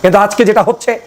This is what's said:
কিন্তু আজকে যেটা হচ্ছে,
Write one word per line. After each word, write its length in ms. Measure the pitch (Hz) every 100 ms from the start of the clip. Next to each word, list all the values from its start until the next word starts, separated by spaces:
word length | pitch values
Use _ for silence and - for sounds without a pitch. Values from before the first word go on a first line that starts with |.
কিন্তু 180 | 185 196
আজকে 260 | 202 202 226
যেটা 180 | 220
হচ্ছে, 360 | 202 233 - 233